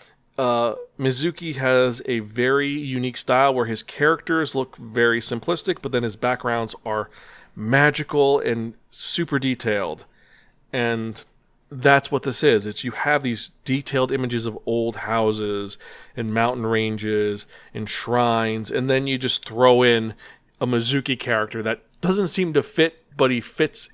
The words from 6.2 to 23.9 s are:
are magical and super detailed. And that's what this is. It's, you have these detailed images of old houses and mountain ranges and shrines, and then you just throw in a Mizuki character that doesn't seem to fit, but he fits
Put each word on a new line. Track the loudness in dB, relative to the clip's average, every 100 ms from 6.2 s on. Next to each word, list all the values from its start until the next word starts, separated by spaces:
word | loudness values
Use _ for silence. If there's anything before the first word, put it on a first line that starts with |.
| -2 -2 -2 -2 -4 -8 -6
are | -4 -6 -12 -20 -20 -18 -8
magical | 0 4 4 2 -2 2 4 4
and | 2 -2 -6 -12 _
super | -8 -4 -4 -2 0
detailed. | 0 -2 -2 -2 -2 -8 -14 _ _ _ _ _ _
And | -2 -2 -2 -4 -10 -16 _ _ _ -16
that's | 0 4 4 2
what | -2
this | -2 2
is. | 4 4 0
It's, | -6
you | -6
have | -4 -2 0
these | -2 -4 -8 _
detailed | -4 -4 -2 -2 0
images | -2 -2 -4 -4
of | -6 -2
old | -2 -2 -4
houses | -2 0 2 0 -2 -4 -6 -12 -18 -20 -14 -8
and | -4
mountain | 0 0 0 0
ranges | 0 0 -2 -2 0 0 -4 -10 -20 -12
and | -10 -6
shrines, | -6 0 2 2 2 0 -4 -4
and | -2 0
then | 0 0
you | -2
just | -2 -2 -2
throw | 4 8 8
in | 6 4 0 -10 -18 -20 _ -6
a | -2
Mizuki | 0 0 0 -2 -4
character | -2 -2 -2 -4
that | -4 -4 _ _
doesn't | -2 0 0
seem | 0 0
to | 2
fit, | 2 2 2 0 _ 2
but | 2
he | 2
fits | -4 -2 -2 -2 -8